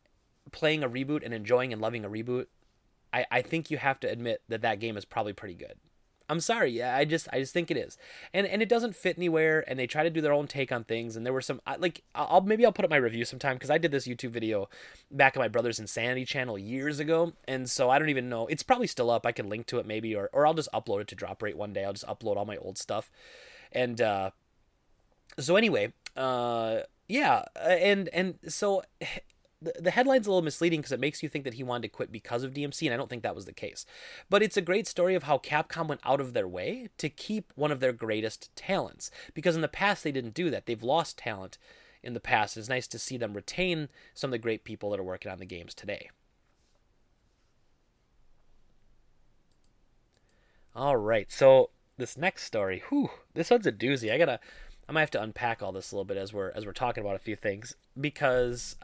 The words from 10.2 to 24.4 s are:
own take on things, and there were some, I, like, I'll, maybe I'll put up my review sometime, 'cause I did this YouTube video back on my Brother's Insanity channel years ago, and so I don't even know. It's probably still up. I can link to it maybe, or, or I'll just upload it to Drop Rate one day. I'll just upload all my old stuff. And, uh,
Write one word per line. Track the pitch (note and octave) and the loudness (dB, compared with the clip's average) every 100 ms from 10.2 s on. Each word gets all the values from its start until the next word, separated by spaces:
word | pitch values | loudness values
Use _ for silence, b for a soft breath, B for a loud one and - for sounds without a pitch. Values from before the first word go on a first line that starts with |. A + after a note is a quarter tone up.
| D3+ | 2
own | D3 D3 | 2 0
take | C#3+ C3+ | -4 -2
on | B2 | -4
things, | A2+ A2+ A#2 A2 | -2 -4 -4 -6
and | A#2+ | -2
there | |
were | C3 | -2
some, | - C3 - | -4 -6 -6
I, | - | -2
like, | F3+ - _ | -2 -2 _
I'll, | - - F#3 | -6 4 4
maybe | F#3+ G#3+ A#3 | 6 6 6
I'll | |
put | G3 | 6
up | F#3 | 4
my | D3 | 4
review | A#2 A#2 | 4 0
sometime, | A#2 C3 C#3 B2+ | -4 -2 -2 -2
'cause | C3+ | 2
I | D#3+ | 2
did | D#3+ | 4
this | C#3 B2 | 0 -2
YouTube | A#2+ B2 | -6 -6
video | A#2 A2 G#2 G2 B B B _ | -4 0 0 -2 B B B _
back | C#3 C3+ C3+ | 4 6 6
on | |
my | A2+ | 2
Brother's | A#2 A#2 A2+ | 2 0 -2
Insanity | G#2 - A#2+ B2+ B2+ | -6 -2 -2 -2 -4
channel | C#3 B2+ G2+ | -4 -4 -6
years | G2+ C3 D3 D3 | -6 -4 -4 -2
ago, | D3+ E3 E3+ - - | 2 2 2 -2 -6
and | C3 B2 | -4 -2
so | - B2 | 2 4
I | C#3+ | 6
don't | D3+ | 4
even | C3+ B2 | 0 -2
know. | A#2 A#2 | -4 -2
It's | D#3 | -2
probably | - B3 A3 | 2 2 2
still | - A#2+ | 0 2
up. | A2+ A#2+ | 2 0
I | |
can | A#2+ G2+ | -2 -4
link | A2 - | -6 -4
to | A#2+ | -4
it | G2+ | -4
maybe, | G#2+ A2+ G#2 | -4 -2 -4
or, | G2+ | 0
or | C3+ D3+ | 4 4
I'll | |
just | E3 - | 2 -2
upload | A2 - G2+ | -4 -2 -2
it | G#2 | -4
to | F#2+ | -8
Drop | F#2 G2 | -10 -6
Rate | G#2+ F2 | -6 -4
one | G#2 | -6
day. | G2 G2 | -4 -4
I'll | |
just | G2+ - | -6 -8
upload | G2+ A2 G2+ | -6 -2 -2
all | |
my | G#2 G2+ | -2 -6
old | G2 F#2+ | -8 -8
stuff. | - G#2+ - B B B B B B | -4 -4 -6 B B B B B B
And, | B2 B2 A#2 | -2 0 2
uh, | A2 G2 F#2+ - | 2 2 -2 -6